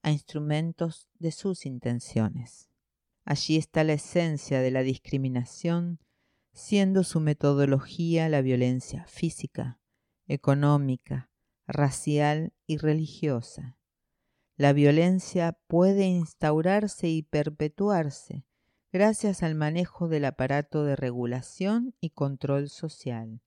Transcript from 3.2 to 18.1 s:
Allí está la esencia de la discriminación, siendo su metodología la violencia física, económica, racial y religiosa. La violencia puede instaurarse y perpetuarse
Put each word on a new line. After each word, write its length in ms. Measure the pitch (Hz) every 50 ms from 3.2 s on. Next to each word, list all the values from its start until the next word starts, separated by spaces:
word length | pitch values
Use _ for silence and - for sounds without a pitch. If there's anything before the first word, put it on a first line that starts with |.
| _
Allí 320 | - 143 139 - - 156
está 280 | 156 151 _ - 160 156
la 100 | 156 151
esencia 680 | 147 - - - 180 170 165 151 143 - - 139 131
de 100 | 127 131
la 100 | 131 131
discriminación, 1160 | 131 131 131 - _ - - 135 135 131 127 123 123 - - - - 170 170 170 175 175 170 - _ _ _ _ _ _ _ _ _ _
siendo 520 | _ - - - 208 202 196 190 190 190 180
su 160 | - - 160
metodología 1080 | 156 151 147 _ - 143 143 139 143 139 139 135 - - - - 170 165 165 165 160 160
la 120 | 156 139
violencia 640 | 131 131 127 123 120 123 127 127 - - - - 170
física, 720 | - - - - 165 - - - 139 _ - - 127 120 _ _ _ _ _ _ _ _ _ _
económica, 1040 | - 139 139 - 147 139 143 147 147 147 143 143 135 127 123 _ - - 131 - _ _ _ _ _ _ _ _
racial 880 | - - 147 143 139 135 - - 156 147 147 147 147 151 156 160 - _ _ _
y 120 | - 156
religiosa. 1000 | 147 156 156 151 160 160 151 - - - 151 135 117 117 - - - 135 127 - _ _ _ _ _ _ _ _ _ _ _ _ _ _ _ _
La 140 | - 143 143
violencia 880 | 139 147 143 143 147 156 170 180 185 185 - - - 185 170 170 165 _ _
puede 400 | _ 160 170 180 190 196 202 196
instaurarse 1000 | 185 180 175 165 - - _ - 151 151 156 160 180 196 208 208 202 - - - 170
y 140 | 160 160 151
perpetuarse 1200 | _ - 151 147 156 147 - 151 151 _ - 196 208 208 175 156 143